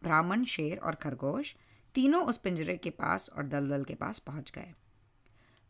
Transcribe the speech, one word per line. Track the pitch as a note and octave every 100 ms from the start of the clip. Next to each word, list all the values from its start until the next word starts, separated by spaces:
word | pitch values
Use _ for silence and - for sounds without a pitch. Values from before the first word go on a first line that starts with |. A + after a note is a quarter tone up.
ब्राह्मण, | E3+ D#3 E3+ G#3+
शेर | B3 - D3+ F#3+
और | -
खरगोश | D#3 D#3 C#3 C#3 G3+ D4 - _ - _
तीनों | - C4+ E4 D4
उस | A#3
पिंजरे | F#3+ E3+ D#3+ F3+
के | E3
पास | - - F#3+ -
और | - C#3+
दलदल | C#3+ C#3 C#3+
के | C3+
पास | - - G#3+
पहुंच | - D3 C#3
गए। | - F3+ - _ _ _ _ _ - _ _